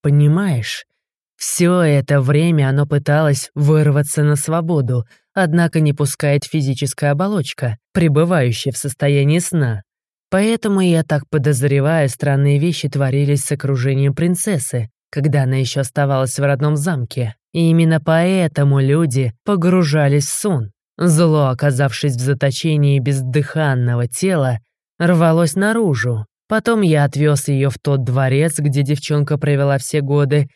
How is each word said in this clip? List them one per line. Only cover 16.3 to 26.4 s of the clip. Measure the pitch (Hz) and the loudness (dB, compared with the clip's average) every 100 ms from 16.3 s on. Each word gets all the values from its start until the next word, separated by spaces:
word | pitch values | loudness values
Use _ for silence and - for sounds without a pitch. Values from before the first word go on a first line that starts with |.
| - | -2
в | |
родном | 139 139 147 151 | -2 0 0 0
замке. | 156 147 117 - 117 - _ | -2 -4 -6 -6 -6 -8 _
И | 165 165 | 0 2
именно | 165 165 160 | 4 2 2
поэтому | 151 160 175 190 165 147 143 139 | 2 2 2 0 0 0 2 2
люди | 135 147 165 127 127 - | 2 2 0 0 -2 -4
погружались | - 202 170 185 160 151 139 147 143 | -2 0 2 2 2 2 2 0 -2
в | - | -4
сон. | 214 151 104 - _ - | -2 -4 -6 -12 _ -2
Зло, | 175 156 170 156 135 | 2 4 4 2 0
оказавшись | 127 143 127 139 - 147 123 | 0 0 0 -2 -2 -4 -2
в | |
заточении | 127 143 139 131 165 151 143 139 | -2 -2 -2 -2 -2 2 2 2
бездыханного | 127 135 127 135 143 160 151 127 120 120 120 | 0 -2 -2 -2 -2 -2 -2 0 0 -2 -4
тела, | - 185 175 131 117 - _ _ - | -2 -2 0 0 -4 -8 _ _ -2
рвалось | 170 175 165 160 165 | 0 2 4 2 2
наружу. | 185 202 226 202 123 123 113 107 _ | 0 -2 0 0 0 -2 -4 -8 _